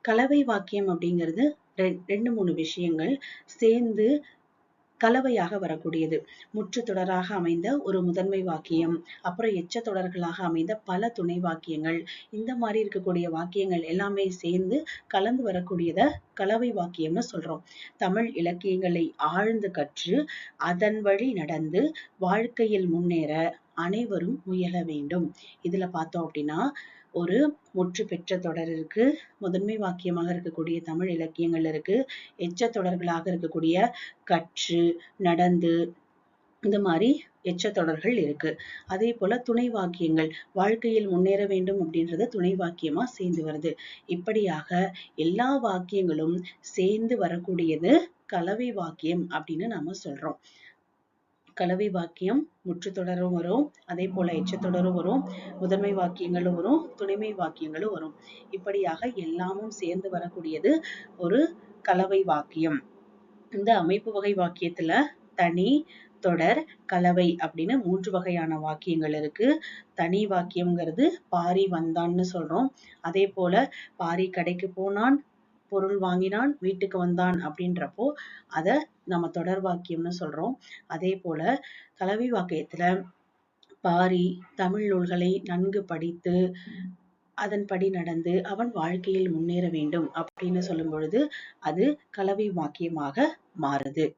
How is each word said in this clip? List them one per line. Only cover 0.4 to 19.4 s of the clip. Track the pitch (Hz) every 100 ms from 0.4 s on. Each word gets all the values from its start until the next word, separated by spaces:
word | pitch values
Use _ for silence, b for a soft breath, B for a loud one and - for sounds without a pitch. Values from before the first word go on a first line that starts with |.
வாக்கியம் | 254 202 196 202 196
அப்படிங்கிறது | 170 175 175 165 175 294 294 _ -
ரெ-, | 185 180 -
ரெண்டு | 202 240
மூணு | 226 180
விஷயங்கள் | 151 156 - 175 160 170 269 B B -
சேர்ந்து | - 226 233 240 208 214 294 B B _ _ _ _ _ _
கலவையாக | 226 247 262 226 175 202
வரக்கூடியது. | 175 156 165 165 160 160 - B B
முற்று | 214 196 240
தொடராக | 233 190 185 185 180
அமைந்த | 202 170 170 190 285
ஒரு | 202 190
முதன்மை | 180 175 190 190
வாக்கியம், | 185 156 - 165 165 165 B B
அப்புறம் | 185 180 226 190
எச்ச | 175 233
தொடர்களாக | 233 190 180 180 175 175
அமைந்த | 175 165 170 220 -
பல | 185 233
துணை | 233 175 175
வாக்கியங்கள், | 180 160 170 156 160 165 170 B B
இந்த | 214 226 247
மாதிரி | 226 214
இருக்கக்கூடிய | 208 196 185 180 175
வாக்கியங்கள் | 160 180 202 190 170
எல்லாமே | 165 180 202 196 190
சேர்ந்து | 180 170 185 185 269 311 B _
கலந்து | 196 208 254
வரக்கூடியத | 226 180 180 180 170 175 269 - _
கலவை | - 196 226 247
வாக்கியம்னு | 202 175 175 156 180 -
சொல்றோம். | 185 160 156 B B B _
தமிழ் | 190 202 233
இலக்கியங்களை | - 170 175 196 185 185 170 160 - 151
ஆழ்ந்து | 175